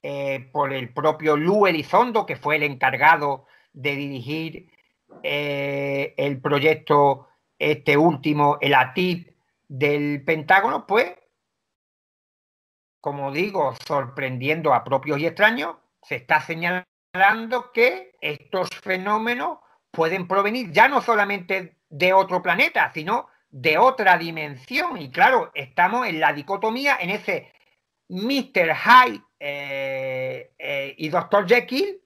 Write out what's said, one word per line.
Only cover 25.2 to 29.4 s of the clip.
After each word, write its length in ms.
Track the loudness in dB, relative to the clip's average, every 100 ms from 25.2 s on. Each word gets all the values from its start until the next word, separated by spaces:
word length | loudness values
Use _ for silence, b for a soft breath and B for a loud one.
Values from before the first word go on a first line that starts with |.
| 4 4 0
estamos 520 | -10 -6 0 0 0 -4
en 140 | 0
la 120 | 0
dicotomía, 680 | -2 -6 -4 -4 -2 -2 -2
en 100 | -4
ese 420 | -6 -4 -6 -8 _ _ _ _ _ _
mister 680 | -8 -4 -4 -2 -2 0
Hyde, 480 | 0 8 8 8 -2 _
eh, 1120 | _